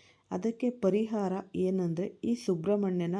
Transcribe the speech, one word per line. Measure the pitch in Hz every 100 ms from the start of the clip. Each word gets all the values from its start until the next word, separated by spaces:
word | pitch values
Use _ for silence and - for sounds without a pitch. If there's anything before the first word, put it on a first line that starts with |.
| - _ -
ಅದಕ್ಕೆ | 185 226 226 247
ಪರಿಹಾರ | 247 190 202 220 220 190 190 - 175
ಏನಂದ್ರೆ | 185 190 175 165 196 -
ಈ | 226 240
ಸುಬ್ರಹ್ಮಣ್ಯನ | - 170 180 202 196 180 170